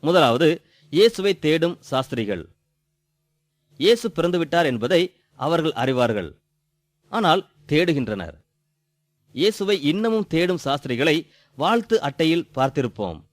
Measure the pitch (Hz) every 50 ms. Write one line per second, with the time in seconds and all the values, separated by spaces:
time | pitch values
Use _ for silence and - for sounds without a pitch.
0 | - 151 175 185 151 123 117 127 165 151 165 - _ _ _ _ _ _ - 160
1 | 208 233 220 - 190 202 190 160 - 151 156 165 160 170 175 - _ - 143 131
2 | 131 - - 120 110 101 101 90 78 - _ _ _ _ _ _ _ _ _ _
3 | _ _ _ _ _ _ _ _ _ _ _ _ _ _ _ _ 135 196 240 226
4 | - 220 - 165 160 175 175 175 165 147 165 170 170 143 123 113 110 123 180 170
5 | 180 180 _ _ _ _ _ _ 127 147 170 165 156 156 - - 123 131 131 123
6 | 123 117 110 104 90 76 73 _ _ _ _ _ _ _ _ _ _ _ _ _
7 | _ _ - 226 214 170 160 196 - _ _ _ _ - 143 151 180 175 160 139
8 | 127 104 107 95 87 80 78 - _ _ _ _ _ _ _ _ _ _ _ _
9 | _ _ _ _ _ _ _ 123 165 214 214 - 202 190 208 180 139 143 160 202
10 | 220 226 220 220 202 - 160 160 175 180 185 170 - 139 139 143 - 135 123 117
11 | 139 160 151 165 - _ _ _ _ _ _ - 143 180 220 240 226 - 226 214
12 | - 143 135 - 160 160 165 170 165 _ _ 135 131 135 - 151 131 117 - -
13 | 104 90 82 76 - _